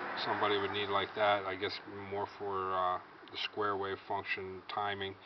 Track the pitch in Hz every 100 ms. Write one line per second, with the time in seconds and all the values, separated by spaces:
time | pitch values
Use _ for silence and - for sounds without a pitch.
0 | - - - 107 104 104 98 101 101 101
1 | 92 - 104 104 95 95 101 - - 101
2 | 98 101 101 - 101 95 95 95 90 90
3 | - - - - - - 104 98 98 95
4 | - 101 98 - 95 95 - - 104 98
5 | 98 95